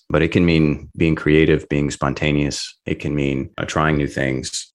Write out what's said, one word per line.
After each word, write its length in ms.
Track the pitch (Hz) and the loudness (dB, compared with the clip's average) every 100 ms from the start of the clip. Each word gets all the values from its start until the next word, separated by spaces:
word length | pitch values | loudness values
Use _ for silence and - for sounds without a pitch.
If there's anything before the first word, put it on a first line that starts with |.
| - | -2
but 140 | 76 | 0
it 100 | 82 | 2
can 140 | - 87 | 2 4
mean 460 | 82 76 71 76 - | 4 2 0 -6 -2
being 200 | 82 78 | 0 0
creative, 520 | - 78 80 76 - | 4 4 6 2 0
being 220 | 73 71 | -2 -2
spontaneous. 880 | - 71 67 76 73 73 64 - - - | -2 -4 -2 0 0 -2 -4 -10 -12 -10
It 140 | 85 | -8
can 160 | 78 73 | -4 -2
mean, 340 | 69 67 65 - | -2 -4 -6 -8
uh, 80 | - | -6
trying 320 | - 78 76 | 0 0 2
new 80 | 69 | -2
things. 600 | - 67 65 - - - | -2 -4 -4 -6 -10 -12